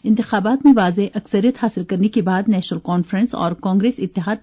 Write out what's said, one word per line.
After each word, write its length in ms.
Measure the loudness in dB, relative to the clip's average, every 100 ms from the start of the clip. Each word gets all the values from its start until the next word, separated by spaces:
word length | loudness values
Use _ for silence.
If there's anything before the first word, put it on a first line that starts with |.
| 0
इंतखाबात 600 | 0 0 0 0 4 4
में 80 |
वाज़ेह 360 | 4 4 0 -2 -4
अक्सरियत 460 | -4 0 0 0
हासिल 220 | -2 -4
करने 240 | -4 0 0
के 140 | 0
बाद 280 | 0 0 0
नेशनल 300 | 0 -2 -6
कॉन्फ्रेंस 540 | -2 -2 -2 -2 -2
और 200 | -2 -4
कांग्रेस 400 | -4 -2 0 0 -2
इत्तेहाद 380 | -6 -4 -4 -2